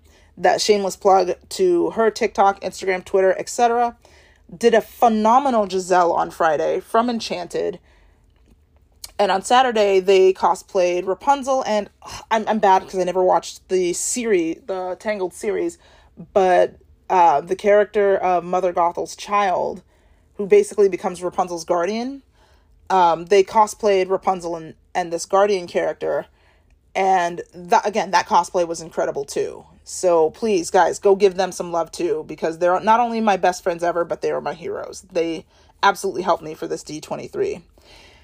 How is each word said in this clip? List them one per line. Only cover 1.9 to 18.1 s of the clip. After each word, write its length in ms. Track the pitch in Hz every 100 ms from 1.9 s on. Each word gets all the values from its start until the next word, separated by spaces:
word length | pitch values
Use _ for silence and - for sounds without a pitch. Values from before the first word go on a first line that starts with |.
her 200 | 202 220
TikTok, 500 | 214 214 - 196 196
Instagram, 440 | 190 - 190 185
Twitter, 300 | - 196 190 -
et 100 | 170
cetera, 480 | - 240 233 240 233 _ _ _ _ -
did 200 | 180 233
a 60 | 214
phenomenal 880 | - - 240 220 214 247 285 233 196
Giselle 440 | 185 175 180 170
on 180 | 160 165
Friday 500 | - 165 151 160 165
from 280 | - 226 240
Enchanted. 720 | 233 - 180 170 160 170 175 _ _ _ _ _ _ _ _ _ _ _ _ - -
And 120 | 202
on 120 | 190
Saturday, 580 | - 254 262 220 202 190
they 320 | 185 190 190
cosplayed 760 | 190 185 180 - 196 180 175 190
Rapunzel, 560 | 185 - 277 254 262 -
and, 220 | 214 202 _
ugh, 220 | - - -
I'm, 160 | 220 214
I'm 100 | 220
bad 240 | 202 190
'cause 160 | 185 190
I 60 |
never 180 | 180 180
watched 460 | 185 175 - - -
the 240 | 185 175
series, 680 | 180 - 247 233 190 165 165 -
the 300 | 185 185 180
Tangled 340 | 220 208 185
series, 460 | - 220 185 170 - _ _ _ - 175
but, 420 | 202 185 180 175 - _ _ -
uh, 320 | 185 170 151
the 140 | 175
character 640 | 190 208 208 202 214 202